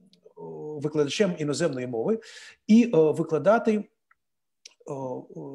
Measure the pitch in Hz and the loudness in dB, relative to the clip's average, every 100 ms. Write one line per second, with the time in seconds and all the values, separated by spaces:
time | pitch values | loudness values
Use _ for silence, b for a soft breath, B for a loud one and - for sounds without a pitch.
0 | _ _ _ - 165 - 151 151 147 151 | _ _ _ -20 -16 -14 -12 -6 -4 0
1 | 139 - 202 170 147 139 170 131 127 117 | -2 2 0 0 -4 -2 -2 -4 -6 -4
2 | 131 226 B B B B - 220 233 160 | -2 -4 B B B B 4 6 6 4
3 | 156 143 160 156 147 226 233 214 196 _ | 4 2 -2 0 2 2 2 0 -2 _
4 | _ _ _ _ _ _ - _ - 139 | _ _ _ _ _ _ -20 _ -12 -10
5 | 131 127 - 170 143 | -8 -10 -14 -16 -14